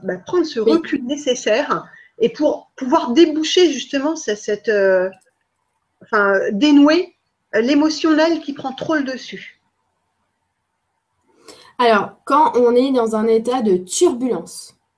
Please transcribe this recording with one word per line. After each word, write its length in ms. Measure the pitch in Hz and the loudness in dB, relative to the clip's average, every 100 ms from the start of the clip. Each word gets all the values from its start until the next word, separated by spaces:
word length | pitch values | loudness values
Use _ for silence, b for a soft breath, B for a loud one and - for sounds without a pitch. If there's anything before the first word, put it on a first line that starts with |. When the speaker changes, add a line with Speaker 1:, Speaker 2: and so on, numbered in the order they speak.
Speaker 1:
bah, 140 | 190 180 | -8 -10
prendre 300 | - 359 311 | -4 -2 -2
ce 140 | 240 | 0
Speaker 2:
Oui. 120 | 220 | 2
Speaker 1:
recul 320 | 330 - 294 | 0 -2 -6
nécessaire 840 | 240 285 269 247 240 220 277 165 B B B - | -6 -6 -4 -4 0 -2 0 -6 B B B -4
et 100 | 233 | -4
pour 420 | - 294 - - - | 0 -2 -2 -8 -12
pouvoir 360 | 254 311 320 | -2 0 2
déboucher 600 | 240 330 302 311 - 349 | 2 2 2 -2 2 2
justement 440 | 262 - 277 285 320 | 0 -6 -4 -4 -4
ce-, 200 | - 208 | -6 -6
cette, 320 | - 208 - | -6 -6 -2
euh, 420 | 208 196 185 185 190 _ _ _ _ _ _ _ _ | 0 2 2 0 -6 _ _ _ _ _ _ _ _
enfin, 360 | - 214 202 190 - | -4 0 2 0 -2
dénouer, 600 | 202 294 285 285 330 370 _ _ _ _ | 0 4 6 6 4 -2 _ _ _ _
euh, 60 | 214 | -2
l'émotionnel 800 | 233 285 311 302 330 302 320 320 | 0 0 0 0 0 2 2 -2
qui 120 | - | -6
prend 200 | 277 262 | -10 -12
trop 220 | 262 - | -10 -4
le 80 | 311 | -4
dessus ? 580 | 262 247 - 190 - - _ _ _ _ _ _ _ _ _ _ _ _ _ _ _ _ _ B B B B - | -4 -10 -14 -18 -18 -20 _ _ _ _ _ _ _ _ _ _ _ _ _ _ _ _ _ B B B B 0
Speaker 2:
Alors, 340 | 240 214 190 - | 2 2 0 -8
quand 320 | - 277 311 233 | 0 2 4 4
on 200 | 247 240 | 4 4
est 160 | 269 | 2
dans 240 | 262 226 220 | 0 0 -2
un 100 | 220 | 0
état 360 | 226 233 254 | 0 0 -2
de 160 | 214 180 | 0 0
turbulence, 1000 | 185 - 349 247 254 175 175 - - _ _ | -2 0 0 0 -4 -6 -8 -18 -20 _ _